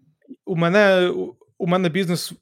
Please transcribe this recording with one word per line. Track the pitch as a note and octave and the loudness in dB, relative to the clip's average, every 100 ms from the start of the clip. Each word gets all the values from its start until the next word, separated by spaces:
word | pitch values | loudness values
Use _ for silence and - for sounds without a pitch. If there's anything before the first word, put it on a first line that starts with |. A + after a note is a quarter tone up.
| _ _ - - - | _ _ -20 -16 -6
у | F3 | -2
мене, | E3+ G3 G#3 F#3 F3+ | 2 4 4 4 2
у, | F3+ F#3 - _ - | -2 -8 -12 _ -8
у | E3+ | -2
мене | F3+ F3 | 0 0
бізнес | D#3 F#3 F3 - - | -2 -2 -4 -6 -14